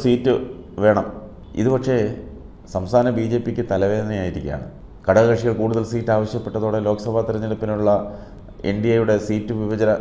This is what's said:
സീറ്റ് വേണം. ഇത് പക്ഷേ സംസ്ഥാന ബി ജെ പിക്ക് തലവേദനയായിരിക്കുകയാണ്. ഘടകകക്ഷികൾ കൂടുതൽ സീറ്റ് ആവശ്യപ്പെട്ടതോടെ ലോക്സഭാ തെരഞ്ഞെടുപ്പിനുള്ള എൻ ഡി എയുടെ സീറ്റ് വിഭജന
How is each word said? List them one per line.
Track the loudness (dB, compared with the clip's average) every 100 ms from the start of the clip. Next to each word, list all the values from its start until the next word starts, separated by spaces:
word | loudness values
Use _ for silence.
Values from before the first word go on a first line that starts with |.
സീറ്റ് | 4 4 4 0 -2 -12 -12 2
വേണം. | 4 4 2 -6 -14 -18 -8 -2
ഇത് | 2
പക്ഷേ | 2 2 0 0 -4 -12 -16 -18 -20 -8
സംസ്ഥാന | -6 2 2 4 0
ബി | 0
ജെ | -2
പിക്ക് | -2 -4 -2
തലവേദനയായിരിക്കുകയാണ്. | 0 2 0 -2 -4 -4 -4 -6 -8 -10 -14 -20 -4 2
ഘടകകക്ഷികൾ | 6 6 4 2 0
കൂടുതൽ | 0 0 -2
സീറ്റ് | -2 0 0
ആവശ്യപ്പെട്ടതോടെ | 0 -4 -6 -4 -2 0 0
ലോക്സഭാ | 0 0 -2 0
തെരഞ്ഞെടുപ്പിനുള്ള | -2 -4 -4 -2 0 2 2 0 -10 -16 -18 -18 -8 -4
എൻ | -2
ഡി | 2
എയുടെ | 4 4 2 2
സീറ്റ് | -2 -2 -4
വിഭജന | -2 2 2 2